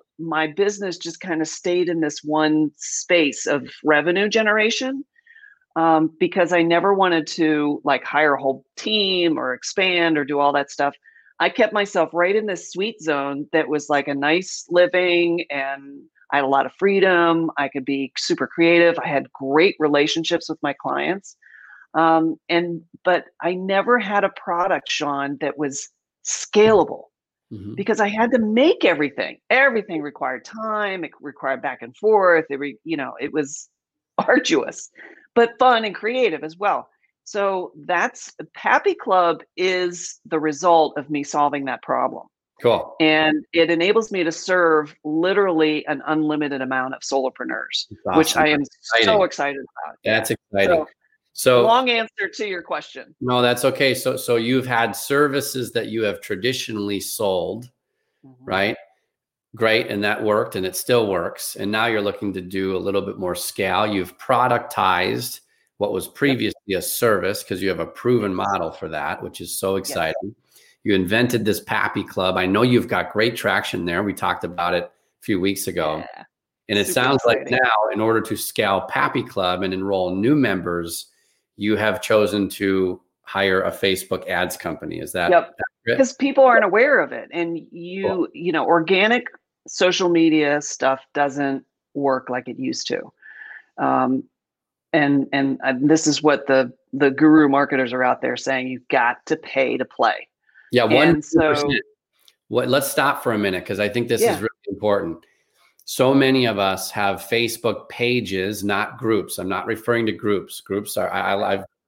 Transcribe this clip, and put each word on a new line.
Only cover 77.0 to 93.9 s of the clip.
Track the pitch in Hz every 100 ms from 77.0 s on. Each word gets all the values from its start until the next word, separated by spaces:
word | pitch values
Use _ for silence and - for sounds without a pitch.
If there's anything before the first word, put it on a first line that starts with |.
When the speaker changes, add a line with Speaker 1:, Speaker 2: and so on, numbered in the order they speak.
| 127 139 120
Speaker 2:
like | 113
Speaker 1:
exciting. | - 127
Speaker 2:
now, | 123 110 110
in | 101
order | 113 113
to | 107 104
scale | - - 107 95
Pappy | - - 143 139
Club | - - 90 90
and | 95
enroll | 92 98 98 90 92
new | 110 151
members, | 123 95 85 87 85 - - _ _ _ _ -
you | 104 104
have | 107 98
chosen | - 110 104 101 98
to | - 101 95 92 92 _ _
hire | - 98 98 92
a | 90
Facebook | - 101 92 - 92 -
ads | 87 90 -
company. | - 78 80 82
Is | 80
that | 90 87
Speaker 1:
Yep. | 170 - -
Speaker 2:
accurate? | - - - -
Speaker 1:
'Cause | 254
people | - 269 269
aren't | 262 233 202
aware | 196 269 262
of | 139
it. | 123 -
And | 165 170 165 -
you, | 175 170 190 196
Speaker 2:
Cool. | 190 160
Speaker 1:
you | - 175
know, | 160 131
organic | 170 160 185 214 247 247 - _ _ -
social | - 190 - 185
media | 170 165 156 147 147
stuff | 143 - 131 135 -
doesn't | 147 143 135 139 135 - _ _
work | - 139 131 127
like | 123 127
it | 117
used | 127 127 -
to. | - - - - - - - - -
Um, | 143